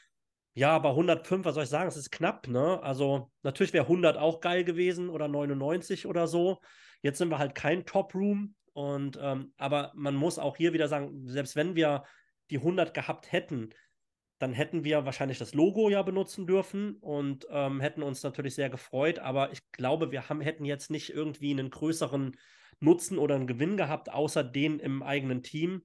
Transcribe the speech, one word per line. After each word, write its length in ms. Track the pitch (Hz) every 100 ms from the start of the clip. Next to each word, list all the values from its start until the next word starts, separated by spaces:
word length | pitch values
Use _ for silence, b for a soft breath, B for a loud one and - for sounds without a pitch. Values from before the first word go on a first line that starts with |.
| B _ _ _ _
Ja, 200 | 120 139
aber 220 | 160 143 135
hundertfünf, 500 | 175 165 - 190 180
was 80 |
soll 100 | 143
ich 60 | 131
sagen? 180 | 147 180
Es 80 | 143
ist 140 | 131
knapp, 360 | - 170 - 131
ne? 360 | 123 156 185
Also 480 | 139 131 139 139 127 _
natürlich 300 | 139 - 185
wär 160 | 170 135
hundert 300 | 180 170 -
auch 220 | 156 165
geil 240 | 175 180
gewesen 440 | 175 170 180 175 180
oder 200 | 160 147
neunundneunzig 800 | 143 143 139 139 180 - 190 -
oder 200 | 175 165
so. 340 | 170 175 185 B B B B
Jetzt 160 | 139 139
sind 120 | 175
wir 80 | 147
halt 160 | 143
kein 320 | - 147 180 -
Top 280 | 196 190
Room. 400 | 190 202 202 208 - _ 143
Und, 400 | 143 143 139 135
ähm, 320 | 139 135 135 -
aber 340 | 139 143 139 147
man 180 | 143
muss 240 | 139 165 -
auch 180 | 143 139
hier 160 | 165
wieder 140 | 160 147
sagen, 400 | 147 143 139 127
selbst 300 | 135 135 147
wenn 180 | 165
wir 300 | 165 151 143 B B B _ _
die 100 | 143
hundert 340 | 156 180 165
gehabt 380 | - 139 139 -
hätten, 380 | 175 170 135 110 b b _ _ _ _ _
dann 140 | 131
hätten 320 | 127 151 170
wir 200 | 147 151
wahrscheinlich 340 | 135 - 139 131
das 140 | 113
Logo 380 | 143 180 196 214
ja 100 | 196
benutzen 420 | 185 185 185 - 175
dürfen 500 | 190 185 196 208 208
und, 440 | 180 147 139 139 -
ähm, 300 | 143 139 139
hätten 240 | 147 156
uns 180 | 143 131
natürlich 320 | 143 135 139
sehr 160 | 139 139
gefreut. 480 | 127 - 127 156 165
Aber 320 | - 135 139
ich 180 | - -
glaube, 400 | - 127 160 160
wir 160 | 135 -
haben, 120 | 151
hätten 240 | 147 156
jetzt 280 | 143 143 -
nicht 200 | 156 -
irgendwie 380 | 143 156 143 143
einen 200 | 139 135
größeren 640 | - 151 160 139 139 135 B B B B B
Nutzen 400 | 147 170 - 185
oder 160 | 143
einen 140 | 139 127
Gewinn 280 | 120 160 208
gehabt, 360 | 147 151 -
außer 320 | 135 151 160
den 340 | 135 135 156 151
im 240 | 139 135
eigenen 400 | 135 143 131 127
Team. 400 | 123 156 170 185